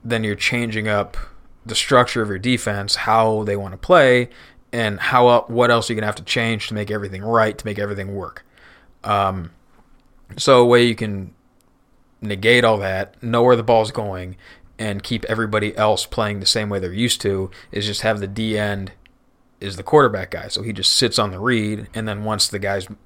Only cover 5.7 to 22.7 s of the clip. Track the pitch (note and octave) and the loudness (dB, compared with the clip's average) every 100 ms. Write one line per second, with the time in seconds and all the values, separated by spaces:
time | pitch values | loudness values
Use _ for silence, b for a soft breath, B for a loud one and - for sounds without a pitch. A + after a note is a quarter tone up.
5.7 | A#2 - A2 G#2+ - - B2 A2+ A2 - | 2 0 -4 -4 -6 -4 -2 -2 -4 -6
6.7 | G#2+ G2+ G#2+ G2+ F#2+ G#2+ A#2 A2 G#2 A2 | -8 -6 -6 -8 -10 0 2 2 -2 -8
7.7 | G2+ G2+ G2+ G2 G2 E2+ - _ b b | -6 -6 -6 -8 -8 -10 -14 _ b b
8.7 | b b _ - G2+ G2 F#2+ E2+ _ _ | b b _ -2 0 0 -2 -10 _ _
9.7 | _ _ _ _ _ _ - - B2+ A#2+ | _ _ _ _ _ _ -4 4 6 8
10.7 | A#2+ A#2+ G#2+ G#2+ G2 F#2 _ _ _ _ | 6 6 0 -6 -6 -10 _ _ _ _
11.7 | _ _ _ _ _ G#2+ G2 A2 B2 A#2 | _ _ _ _ _ -8 0 4 6 4
12.7 | G#2+ G2 F#2+ G2+ _ A#2 A#2 A#2+ A#2+ A2+ | 2 0 -4 -6 _ -2 2 6 4 4
13.7 | A#2 A2 A#2 G#2 F#2 F2+ F#2 B B - | 4 2 -4 -6 -8 -10 -14 B B -20
14.7 | - G#2+ G2+ - A2+ - A2+ A2 G#2+ G#2 | -8 -6 -6 -6 -6 -4 -4 0 -2 -2
15.7 | G2+ G#2+ G2+ - - G#2 G2+ F#2+ A2+ G#2 | 0 2 0 -2 -4 -4 -2 -2 -2 -2
16.7 | G2+ F#2 F#2 A#2+ - G#2 G2 F#2+ B B | -4 -4 -2 -2 0 -2 -2 -6 B B
17.7 | G2+ G#2 G2+ A2+ G#2+ G2 G2+ A2 G#2+ G#2 | -6 -6 -2 -2 -2 -6 -6 -2 -2 -2
18.7 | G2+ F#2+ - _ _ _ _ _ _ G2 | -4 -8 -14 _ _ _ _ _ _ -12
19.7 | F2+ F#2+ D3+ C3 G2+ F2+ - - - A2+ | -10 2 4 4 0 -6 -10 -8 -8 -8
20.7 | G2+ A#2 - B2 - G#2 F#2 A2+ A#2 G#2+ | -2 0 2 2 2 -2 -2 -2 0 -2
21.7 | G#2 A2 A2+ A2 G2+ G#2+ G#2+ - G2+ G2 | -6 -8 -8 -6 -6 -4 -2 -2 -2 -2